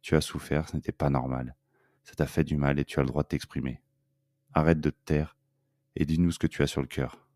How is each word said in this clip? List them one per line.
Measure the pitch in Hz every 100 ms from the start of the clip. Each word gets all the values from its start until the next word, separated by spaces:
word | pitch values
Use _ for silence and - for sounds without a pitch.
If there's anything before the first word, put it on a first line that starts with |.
tu | -
as | 78
souffert, | - 76 - 71 82
ce | 73
n'était | -
pas | - 71
normal. | 69 64 64 64 - _ _ _ _
Ça | -
t'a | - 73
fait | -
du | 76 73
mal | 69 71
et |
tu | 71 -
as |
le | 67
droit | 69
de | 73
t'exprimer. | 71 - - 65 62 _ _ _ _ _ _ _
Arrête | 80 78 80
de | 76
te | - -
taire | 76 78 _ _ _ _ _ _ -
et |
dis-nous | 73 80 87
ce | 82
que | 82
tu | -
as | 73
sur | -
le | 67
cœur. | - 65 - _